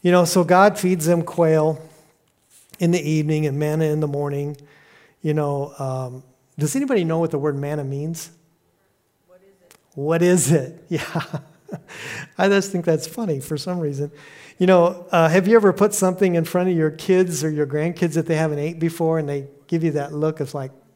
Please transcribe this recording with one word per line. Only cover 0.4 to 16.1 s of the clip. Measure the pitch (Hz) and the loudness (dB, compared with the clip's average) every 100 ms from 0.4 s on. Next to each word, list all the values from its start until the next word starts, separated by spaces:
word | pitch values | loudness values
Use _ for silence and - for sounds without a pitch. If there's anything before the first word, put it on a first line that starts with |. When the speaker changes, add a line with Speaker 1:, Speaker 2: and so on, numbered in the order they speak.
Speaker 1:
God | 165 180 202 202 | 4 6 6 4
feeds | 180 185 156 | -2 0 2
them | 175 | 0
quail | - - 165 160 156 156 - - _ _ _ _ _ _ _ - | 0 0 2 4 2 -2 -12 -20 _ _ _ _ _ _ _ -2
in | 170 | 0
the | 175 147 | 2 0
evening | 156 151 156 151 | -2 0 0 0
and | 139 | -2
manna | 151 156 | -2 0
in | 160 151 | 0 0
the | 151 | -2
morning. | 143 143 143 143 143 - _ _ _ _ _ | -4 -4 -4 -8 -10 -20 _ _ _ _ _
You | 151 | -2
know, | 151 143 143 143 - | -2 -2 -4 -6 -8
um, | 135 131 127 127 _ _ _ - | -8 -6 -8 -12 _ _ _ -4
does | 151 | -2
anybody | 269 277 233 | -2 0 0
know | 165 165 | 0 0
what | 165 | -2
the | 151 | -2
word | 151 139 | -2 -4
manna | 143 151 | -6 -6
means? | 139 139 156 165 - _ _ _ _ _ _ _ _ _ _ | -6 -6 -8 -10 -14 _ _ _ _ _ _ _ _ _ _
Speaker 2:
What | 185 | _
is | _ _ | _ _
it? | _ - _ | _ -20 _
Speaker 1:
What | - 143 165 | -6 -2 2
is | 175 180 139 | 4 4 4
it? | 160 120 - _ | 2 0 -12 _
<laughs> | |
Yeah. | 160 - 160 - 151 - _ - - - - - - - - | -6 -4 -8 -6 -12 -12 _ -16 -16 -16 -18 -14 -14 -14 -2
I | 196 | 2
just | 196 196 | 2 0
think | 180 | -4
that's | 170 156 - | 0 -2 -2
funny | - 214 139 | -8 -4 -4
for | 131 151 | -6 -8
some | 180 180 | -6 -6
reason. | 151 139 143 - - - - _ | -6 -6 -8 -10 -20 -20 -20 _
You | 185 | 4
know, | 180 170 180 - | 6 6 0 0
uh, | 175 160 | 2 4
have | 180 190 | 4 6
you | 226 | 6
ever | 208 | 6
put | - 202 | 4 0
something | 202 185 | 2 0